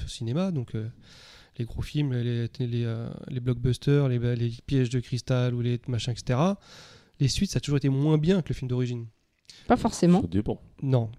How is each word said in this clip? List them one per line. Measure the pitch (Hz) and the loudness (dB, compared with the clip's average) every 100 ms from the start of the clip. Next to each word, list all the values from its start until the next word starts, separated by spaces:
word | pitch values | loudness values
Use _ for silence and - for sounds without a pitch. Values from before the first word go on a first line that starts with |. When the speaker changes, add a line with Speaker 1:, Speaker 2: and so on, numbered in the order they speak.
| - | -6
Speaker 1:
cinéma, | - 117 147 190 | -8 -4 -2 -2
donc, | 151 117 | -4 -6
euh, | 110 110 - - - - - - - | -8 -8 -12 -20 -20 -20 -20 -14 -10
les | |
gros | 117 - | -8 -8
films, | - 147 143 | -4 -2 -2
les, | 123 120 117 117 - | -2 -2 -2 -4 -4
les, | 123 120 | -4 -2
euh, | 117 113 117 - - | -2 -4 -8 -10 -10
les | 127 | -4
blockbusters, | 123 123 123 120 143 143 135 | -2 0 0 0 2 4 4
les, | 120 120 120 | 2 0 0
les | 117 117 - | -2 -4 0
pièges | 135 120 | 0 2
de | 127 | -2
cristal | - 123 - 127 123 120 | -2 -4 0 0 0 0
ou | |
les | 120 120 - | -2 -2 -2
machins, | 117 - | -4 -4
et | 117 | -4
cetera, | - 123 185 202 - - - - _ - | 0 2 2 0 -8 -20 -20 -20 _ 0
les | 135 | 0
suites, | - 202 | 2 0
ça | 127 | -2
a | |
toujours | - 143 | 0 0
été | 139 | 2
moins | 135 156 156 | 2 4 4
bien | 156 196 | 4 2
que | - | 0
le | |
film | 127 127 | -4 -4
d'origine. | 123 123 120 117 - _ _ - - - | -2 -2 -4 -10 -18 _ _ -20 -6 2
Speaker 2:
Pas | 247 | 2
forcément. | 226 - 175 175 | 2 4 6 6
Speaker 3:
Ça | 87 | 4
dépend. | 95 110 101 - - | -2 -2 -6 -12 -6
Speaker 1:
Non. | 135 127 113 | 0 2 0